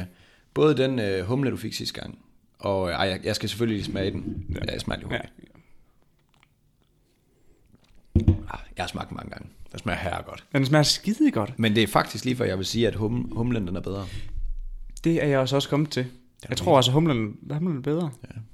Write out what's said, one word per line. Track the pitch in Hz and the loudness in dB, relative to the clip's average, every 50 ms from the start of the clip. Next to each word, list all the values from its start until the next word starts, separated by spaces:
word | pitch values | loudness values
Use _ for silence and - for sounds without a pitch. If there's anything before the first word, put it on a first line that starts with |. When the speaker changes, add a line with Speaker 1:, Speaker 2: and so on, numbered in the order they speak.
| 90 92 - _ - _ _ _ _ _ - | -6 -8 -12 _ -20 _ _ _ _ _ 0
Speaker 1:
både | 147 147 156 147 | 4 4 4 6
den, | 127 131 135 131 120 | 4 2 2 2 0
øh, | 104 101 95 95 90 | 0 0 0 -2 0
humle, | 98 127 143 139 123 | -2 0 0 0 -2
du | 101 | -2
fik | 98 107 113 - | -4 -8 -8 -8
sidste | - - - - - | -6 -8 -8 -8 -10
gang, | - - - - _ _ _ _ _ _ _ - | -12 -12 -14 -16 _ _ _ _ _ _ _ -6
og, | - 98 98 95 92 87 | -2 0 0 0 0 0
øh, | 80 | 0
ej, | - 95 | 0 0
jeg, | 95 92 95 - | 0 0 -2 -2
jeg | 107 104 | -2 -2
skal | - 113 101 | -2 -2 -4
selvfølgelig | - 104 120 113 107 | -2 0 0 0 0
lige | 98 92 - | -2 -2 -4
smage | - 98 95 101 | -4 -2 -2 -2
den. | - - - - - 87 - - - | -2 -4 -6 -6 -8 -8 -6 -6 -4
Speaker 2:
Ja. | - - | -4 -4
Speaker 1:
Ja, | - | -4
jeg | - - | -4 -4
smager | - - - - | -4 -4 -6 -6
lige | - - | -6 -6
hurtigt. | 120 - - - - - | -6 -6 -8 -10 -16 -20
Speaker 2:
Ja. | - - _ - _ _ - - - _ _ _ _ _ _ _ _ _ _ _ _ _ _ _ _ _ _ _ _ _ _ _ _ _ _ _ _ _ _ _ _ _ _ _ _ _ _ _ _ _ - - _ - - - - - - - - - | -20 -20 _ -20 _ _ -20 -20 -20 _ _ _ _ _ _ _ _ _ _ _ _ _ _ _ _ _ _ _ _ _ _ _ _ _ _ _ _ _ _ _ _ _ _ _ _ _ _ _ _ _ -20 -20 _ 0 0 4 6 6 4 4 0 -8
Speaker 1:
Ah, | - - - - - | -10 -10 -12 -14 -6
jeg | - | -6
har | 90 85 | -6 -4
smagt | - - - - | -4 -8 -8 -8
den | - | -8
mange | - - - | -10 -10 -12
gange. | - - - - - - - - | -12 -14 -16 -18 -16 -16 -18 -14
Den | - - | -12 -6
smager | - 90 87 - | -4 -2 -2 -2
herregodt. | - 87 85 85 - - - - - _ | -2 -4 -4 -4 -6 -8 -14 -16 -12 _
Speaker 2:
Den | - 139 135 | 0 0 2
smager | 127 151 151 | 6 6 6
skidegodt. | 143 - - - - 196 226 - 311 277 - 113 104 - - - | 6 6 2 0 0 -2 2 4 4 4 4 2 -2 -2 0 2
Speaker 1:
Men | 113 110 104 | 2 4 6
det | 113 | 6
er | 107 | 4
faktisk | 104 - 156 - - - 104 - | 6 4 2 2 2 -4 -4 -2
lige | 127 127 | -2 0
før, | 123 113 | 0 0
jeg | 101 95 95 | 0 0 -2
vil | 92 | -2
sige, | - - 117 117 104 | -2 0 2 2 2
at | - | 2
hum-, | 95 110 107 120 123 123 - - | 2 -2 0 0 -2 -2 -4 -2
humlen, | 110 117 123 120 113 95 | -2 0 0 0 0 -2
den | 85 92 | -2 -4
er | 90 | -4
bedre. | 90 92 95 98 95 92 95 92 - - - - - - - - - - - - - - - - - | -4 -4 -6 -6 -6 -8 -6 -6 -6 -4 -4 -2 -2 -2 -2 -4 -6 -8 -8 -10 -10 -12 -10 -2 0
Speaker 2:
Det | 165 165 151 | 2 2 4
er | 143 | 4
jeg | 147 139 135 | 4 4 4
også, | 131 123 139 | 2 4 2
også | 139 139 - | 0 2 2
kommet | 147 143 156 147 | 2 0 2 0
til. | - 127 127 | 0 -4 -4
Speaker 1:
Den | 123 - - - - _ - | -4 -6 -16 -20 -20 _ -18
er | - - | -8 -6
Speaker 2:
Jeg | 131 | -4
tror | - - 185 | -2 4 6
Speaker 1:
helt | 151 | 6
Speaker 2:
også, | 131 123 123 | 6 6 6
at | |
humlen, | 131 156 170 160 135 113 110 104 - - - - | 4 4 4 4 4 2 0 -2 -4 -10 -8 -6
humlen | 143 151 175 185 156 127 | -4 -2 0 0 -2 -2
er | |
bedre. | 131 143 151 170 180 143 - - | -2 -2 -2 0 -2 -4 -6 -10
Speaker 1:
Ja. | - - - 113 110 - | -16 -14 -14 -14 -14 -14